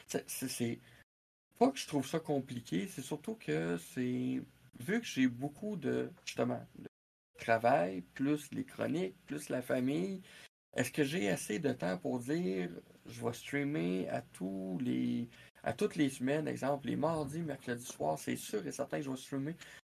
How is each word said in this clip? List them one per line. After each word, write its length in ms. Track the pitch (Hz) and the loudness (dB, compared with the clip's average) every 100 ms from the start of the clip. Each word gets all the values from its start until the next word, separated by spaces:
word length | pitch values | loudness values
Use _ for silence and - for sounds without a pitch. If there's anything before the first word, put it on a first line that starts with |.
| - | -4
C'est, 200 | - - | -4 -4
c'est, 180 | - 131 | -6 -4
c'est 320 | - 117 117 - - - _ _ _ _ - | 0 0 -2 -8 -20 -20 _ _ _ _ 4
pas 100 | 254 | 4
que 80 | - | 4
je 80 | - | 0
trouve 200 | 147 131 | 0 2
ça 120 | 160 | 0
compliqué, 680 | 160 139 127 123 - 170 190 | 2 0 0 -4 -2 -2 -2
c'est 140 | - | -6
surtout 320 | 131 147 - 220 | -6 -6 -4 -6
que 420 | - 151 165 175 | -2 0 0 -2
c'est, 640 | - 131 127 123 127 131 127 - - - | -4 -2 0 2 0 -2 -4 -14 -20 -10
vu 200 | 127 226 | -2 0
que 40 | - | 0
j'ai 220 | 131 131 | 4 4
beaucoup 480 | 120 143 - 208 196 | 4 -6 -4 -6 -2
de, 340 | 127 123 127 175 - | 0 0 0 -6 -6
justement, 400 | - 123 120 120 - | 0 0 0 -6 -14
de 80 | - _ _ _ _ - | -16 _ _ _ _ -4
travail, 600 | - 113 117 147 170 92 - | 4 6 8 6 4 -2 -6
plus 360 | - 135 151 147 | -2 2 2 -2
les 120 | 107 - | -6 -4
chroniques, 500 | - 113 151 185 - - | -2 0 0 0 -4 -8
plus 240 | 147 - | -6 -2
la 120 | 131 | -2
famille, 600 | 123 131 127 151 196 185 - - - _ _ - | 2 2 4 2 0 -4 -10 -18 -20 _ _ 0
est-ce 160 | - | 0
que 120 | - | 2
j'ai 260 | 139 170 202 | 2 2 2
assez 300 | 170 - 208 | 2 0 0
de 120 | 143 | 0
temps 240 | 123 175 185 | 0 0 0
pour 220 | 135 127 | 0 -2
dire, 500 | 120 160 180 190 175 170 - - - | 0 0 2 0 -2 -6 -14 -18 -14
je 180 | 117 117 | -4 -2
vais 80 | |
streamer 760 | 120 - 143 143 151 175 185 180 | -2 -2 0 0 0 0 0 0
à 120 | 120 | -4
tous 580 | - - 185 190 190 180 | -6 -6 -4 -4 -4 -2
les, 480 | 123 127 120 120 120 - - - | 0 2 2 0 -2 -8 -20 -6
à 80 | 139 | -2
toutes 220 | 127 208 175 | 0 0 4
les 140 | 139 | 2
semaines, 380 | - 127 151 143 | 2 2 2 0
exemple, 400 | 123 127 143 - | 0 0 0 0
les 80 | 123 | 2
mardis, 460 | 151 160 139 156 | 2 2 0 -4
mercredis 420 | 160 131 - 120 123 | -4 -4 -4 -6 -6
soirs, 320 | - 151 156 | -2 0 0
c'est 180 | - 123 | 0 -2
sûr 280 | - 208 160 | -2 -4 -2
et 60 | |
certain 260 | 131 139 156 | -4 -2 -2
que 60 | |
je 80 | 139 | -2
vais 60 | 127 | -6
streamer ? 380 | - 139 139 170 - - - | -4 -4 -2 -6 -12 -18 -20